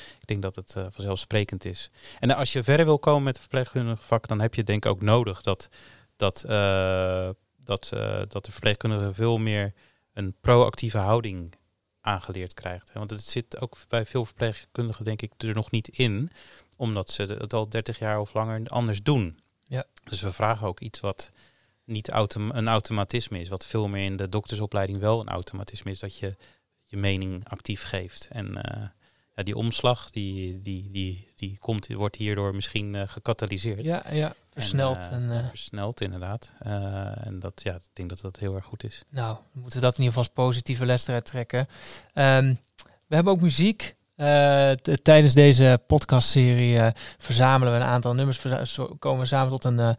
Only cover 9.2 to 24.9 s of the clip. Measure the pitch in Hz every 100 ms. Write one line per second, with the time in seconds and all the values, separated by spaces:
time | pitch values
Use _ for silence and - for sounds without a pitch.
9.2 | 113 113 110 107 101 - _ _ _ -
10.2 | 98 - - 123 113 - 117 107 95 113
11.2 | 113 92 85 - _ _ _ _ - 98
12.2 | - 95 90 - 92 90 - - 104 107
13.2 | - - 117 - 127 - - 120 110 131
14.2 | 113 - 117 104 - - 117 110 110 107
15.2 | 104 - 113 110 107 113 107 - 123 101
16.2 | 156 - - - _ - 120 104 92 -
17.2 | 101 104 107 117 110 113 110 113 110 107
18.2 | 104 110 110 110 113 - 120 101 107 143
19.2 | 92 80 _ _ - 131 - - - 98
20.2 | 101 90 107 110 104 87 117 - 101 98
21.2 | - _ _ _ _ _ - 110 104 110
22.2 | 104 - 107 123 110 113 - 110 98 120
23.2 | - 92 90 95 - 113 104 98 98 98
24.2 | 98 104 - 104 107 104 98